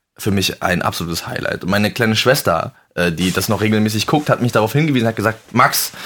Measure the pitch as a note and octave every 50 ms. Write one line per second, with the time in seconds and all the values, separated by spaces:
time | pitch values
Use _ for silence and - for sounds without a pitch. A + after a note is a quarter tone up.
0 | _ _ _ - - A2 G2 G2 F#2 F#2 - - - F#2 F2+ E2+ - G#2 - -
1 | E2+ E2+ E2+ - - - - - - - - - - E2+ G2+ G#2 G#2 G#2 - -
2 | A#2 A2 A2 A2 - B2 C3+ D3 - G2+ E2+ E2 - - - _ _ _ - -
3 | F2 F2 E2 D#2+ F2+ F#2 F2 F#2 F#2+ - G#2+ F#2+ G#2+ A2 G#2+ G#2+ G#2+ G#2+ G#2+ G#2+
4 | - - - D3+ - - B2+ - B2 A#2+ - A#2 G#2+ G#2+ - C#3+ D#3+ D#3+ C#3 B2+
5 | A2+ A2+ A2 - G2+ A2 G#2+ - - - - A#2 C3 C#3+ - - - - - -
6 | -